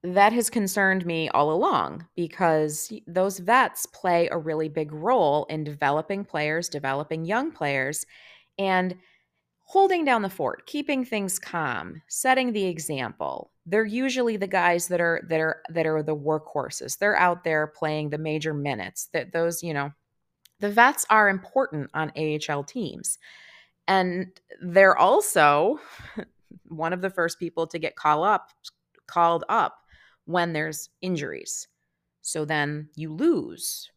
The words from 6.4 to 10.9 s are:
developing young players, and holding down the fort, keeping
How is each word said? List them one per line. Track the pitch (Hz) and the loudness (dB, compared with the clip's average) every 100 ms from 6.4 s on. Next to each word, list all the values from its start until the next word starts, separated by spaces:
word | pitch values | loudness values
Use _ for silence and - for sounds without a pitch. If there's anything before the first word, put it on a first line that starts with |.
| 151 160 170 | -2 -2 -4
developing | 147 135 139 151 160 | -6 -4 -4 -4 -6
young | 165 220 302 | -2 -2 -4
players, | - 143 139 131 - - - - - _ - | -4 -2 -2 -2 -6 -10 -16 -20 -20 _ -4
and | 190 185 185 180 _ _ _ _ _ _ | 0 2 0 -6 _ _ _ _ _ _
holding | _ 381 392 359 | _ 4 4 4
down | 294 240 | 2 2
the | 196 | 0
fort, | - 131 - - | -4 -4 -4 -10
keeping | 294 277 | -8 -4